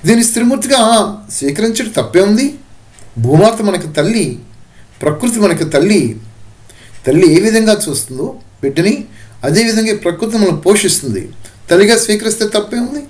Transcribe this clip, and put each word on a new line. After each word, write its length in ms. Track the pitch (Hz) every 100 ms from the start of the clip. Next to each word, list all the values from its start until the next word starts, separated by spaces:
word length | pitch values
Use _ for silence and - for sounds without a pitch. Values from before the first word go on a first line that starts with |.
| 160
దీని 180 | 233 233
స్త్రీమూర్తిగా 500 | 240 240 269 - 269 220 226 196 - - -
స్వీకరించడం 560 | 139 147 226 220 233 -
తప్పే 240 | 117 175 202
ఉంది. 160 | 220 277 - - - - - - 117
భూమాత 340 | 117 156 214 226 208
మనకి 220 | 180 156 151
తల్లి, 280 | 165 226 170 - - - - - - -
ప్రకృతి 360 | 147 151 240 226 202
మనకి 200 | 165 160 143
తల్లి. 260 | 185 202 123 107 - - - - - - - - -
తల్లి 220 | 151 180 160
ఏ 20 | 214
విధంగా 300 | 220 220 208 -
చూస్తుందో 400 | - - 127 180 - - -
బిడ్డని, 300 | 139 139 190 - - - - - 135
అదేవిధంగా 440 | 175 233 220 220
ఈ 40 | 208 175
ప్రకృతి 300 | 170 220 226
మనం 160 | 196 156 180
పోషిస్తుంది. 580 | 208 185 - 139 98 - - - - -
తల్లిగా 260 | 175 202 226
స్వీకరిస్తే 420 | - 208 220 214 208 214
తప్పే 240 | 208 240 247
ఉంది? 180 | 294 285